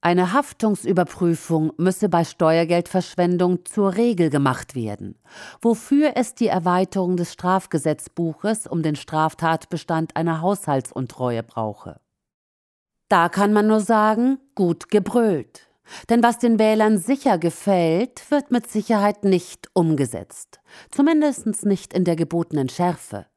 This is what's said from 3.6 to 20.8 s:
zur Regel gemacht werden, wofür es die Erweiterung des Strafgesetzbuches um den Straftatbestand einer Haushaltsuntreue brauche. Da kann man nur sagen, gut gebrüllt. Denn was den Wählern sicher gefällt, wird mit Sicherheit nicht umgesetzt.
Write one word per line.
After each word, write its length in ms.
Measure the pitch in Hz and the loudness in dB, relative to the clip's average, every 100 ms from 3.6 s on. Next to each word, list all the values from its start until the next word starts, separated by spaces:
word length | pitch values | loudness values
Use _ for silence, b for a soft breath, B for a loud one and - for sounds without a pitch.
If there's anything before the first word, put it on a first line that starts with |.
zur 320 | - - 196 185 | -4 -2 0 2
Regel 340 | 240 196 165 | 0 2 2
gemacht 440 | 139 139 127 - | 2 0 -2 -8
werden, 440 | 131 113 104 98 - B B B B | -8 -8 -8 -12 -16 B B B B
wofür 520 | 233 226 - 285 302 247 | 0 0 0 2 2 0
es 180 | 233 | -4
die 140 | - 226 | -2 -2
Erweiterung 680 | 185 175 180 185 196 180 180 | 0 0 0 0 -2 0 -2
des 160 | 170 | -4
Strafgesetzbuches 1300 | - 180 190 - 160 156 151 - - 170 156 208 220 - | -4 -2 -2 0 -2 0 -2 -6 -6 -4 -4 -4 -4 -4
um 160 | 170 | -4
den 140 | 156 147 | -2 -4
Straftatbestand 1200 | - 156 156 - 165 160 - 170 - 165 160 - | -4 -2 -2 0 -2 -2 -4 -10 -4 -4 -4 -4
einer 240 | 170 160 | -2 0
Haushaltsuntreue 1040 | 175 202 - 139 123 - 127 - 127 117 | -2 -2 0 -2 -2 -8 -8 -4 -4 -4
brauche. 580 | 113 - 110 104 - - _ _ _ _ _ _ _ _ _ _ _ | -6 -6 -6 -6 -16 -18 _ _ _ _ _ _ _ _ _ _ _
Da 200 | 190 170 | 2 2
kann 240 | 185 202 | 2 2
man 160 | 208 214 | 4 4
nur 120 | 220 | 2
sagen, 580 | 208 220 214 214 247 269 _ - | 2 2 2 2 0 0 _ -2
gut 320 | 180 165 - | 0 0 0
gebrüllt. 760 | 208 185 240 226 165 - - _ _ B B B | -2 0 0 2 0 -4 -18 _ _ B B B
Denn 140 | 233 | 2
was 160 | 233 226 | 2 2
den 200 | 240 226 | 2 4
Wählern 400 | 214 220 214 214 | 4 4 4 2
sicher 400 | 165 277 269 185 | 0 0 2 2
gefällt, 920 | 170 - - 190 165 165 254 - - | 0 -2 0 2 4 2 -2 -8 -2
wird 200 | 294 277 | -2 0
mit 180 | 247 - | -4 -2
Sicherheit 560 | 220 208 220 208 208 | -6 0 2 2 0
nicht 460 | 202 180 - - - | 2 2 0 -18 -4
umgesetzt. 880 | - 165 151 131 85 - - - - B B | 0 2 2 0 -4 -12 -18 -20 -20 B B